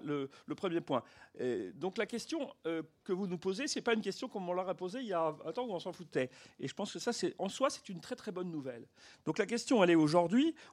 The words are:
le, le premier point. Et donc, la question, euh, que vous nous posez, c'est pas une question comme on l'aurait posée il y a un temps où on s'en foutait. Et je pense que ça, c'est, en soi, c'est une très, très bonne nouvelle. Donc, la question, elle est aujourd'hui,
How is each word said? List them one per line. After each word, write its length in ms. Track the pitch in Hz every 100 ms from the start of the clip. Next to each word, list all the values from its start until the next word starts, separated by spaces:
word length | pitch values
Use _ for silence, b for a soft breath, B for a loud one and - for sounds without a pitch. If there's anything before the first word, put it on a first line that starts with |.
le, 260 | 156 147 135 b -
le 80 |
premier 260 | 151 190 170
point. 220 | 160 131 - b b -
Et 320 | 127 107 95
donc, 240 | 139 180 220
la 80 | 208
question, 460 | 233 - 320 240 - 160
euh, 160 | 165 156 _
que 100 | -
vous 140 | 180 196
nous 120 | 175
posez, 280 | 190 190 185
c'est 140 | -
pas 140 | 240
une 60 | 220
question 280 | 196 - 262
comme 200 | 208 180
on 40 |
l'aurait 240 | 180 185 170
posée 240 | 180 240
il 60 | 233
y 40 |
a 220 | 175 160 156
un 80 | 160
temps 140 | 196 247
où 60 |
on 80 | 175
s'en 120 | 185
foutait. 380 | 165 170 147 127 b b b
Et 80 | 139
je 60 |
pense 180 | - 202
que 80 | 175
ça, 120 | 240
c'est, 220 | 233 175 -
en 100 | 190
soi, 200 | - 202
c'est 200 | - -
une 120 | 170
très, 140 | -
très 160 | 247 220
bonne 220 | 180 185
nouvelle. 340 | 160 131 117 117 b b b
Donc, 140 | - 156
la 80 | 196
question, 360 | 226 - 247
elle 80 | 180
est 60 | 165
aujourd'hui, 580 | 151 175 170 233 320 - B